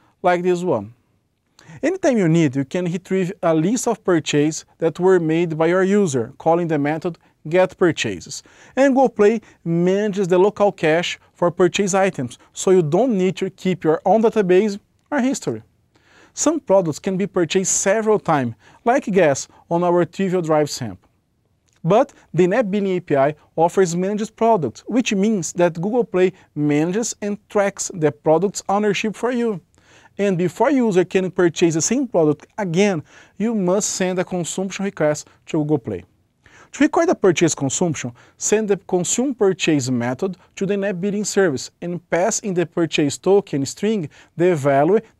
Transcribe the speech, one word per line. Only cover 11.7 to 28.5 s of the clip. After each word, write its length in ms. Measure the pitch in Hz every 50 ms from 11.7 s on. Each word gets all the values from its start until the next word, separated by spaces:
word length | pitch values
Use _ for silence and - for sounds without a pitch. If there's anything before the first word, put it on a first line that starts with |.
| - - 202 190 180
items, 460 | 196 190 190 180 - 135 120 - - _ _ -
so 180 | - - 190
you 100 | 185 185
don't 360 | 170 147 156 180 240 277 226
need 180 | 190 185 190 -
to 140 | - 190 190
keep 320 | - - - 185 185 180 -
your 180 | 156 156 - -
own 200 | 185 185 226 220
database 560 | 220 - 220 202 175 180 185 220 214 202 202 _ _ _ _ _ -
or 80 | 294 285
history. 420 | 233 262 277 - - - 120 110 - _ _ _ _ _ _ _ _ _ _ _ _ _ -
Some 260 | - - 294 330 311
products 400 | - - 190 196 185 160 139 -
can 180 | - 196 190
be 100 | 175 202
purchased 540 | 190 - 190 175 156 - 190 190 - - -
several 380 | - 202 196 226 214 220 214 190
times, 360 | - - 160 143 127 120 117 _ _ _ _ _ -
like 220 | 240 240 285 -
gas 420 | - 185 196 175 147 135 - - - _ _ _ -
on 140 | 170 170 180
our 220 | 175 175 175 170
Trivial 360 | 165 - - 196 190 175 185
Drive 280 | 170 156 156 151 151 143
sample. 380 | - - 135 110 90 - _ _ _ _ _ _ _ _ _ _ _ _ _ _ _ _ -
But 300 | 165 196 226 285 - - _ _ _ -
the 100 | 151 185
in-app 260 | 180 190 240 254 190
billing 280 | 190 208 202 196 185
A 20 | 180
P 160 | - - 147
I 200 | 139 135 147 151 - _ _ -
offers 400 | - 160 170 - 196 190 175 170
managed 400 | 175 185 190 214 202 220 208 _
products, 480 | - 226 233 226 196 147 117 - - -
which 260 | - 202 262 226 - 220
means 400 | 190 190 220 226 196 156 - -
that 260 | 180 175 175 165 170
Google 240 | 165 208 226 247 220
Play 300 | - - 180 185 190 - - _ _ -
manages 600 | 147 147 147 147 147 156 175 180 220 240 - - -
and 160 | - 208 208 196 _
tracks 420 | - - 208 196 202 196 - - - -
the 180 | 180 151 147
product's 520 | 139 _ - 156 156 160 180 202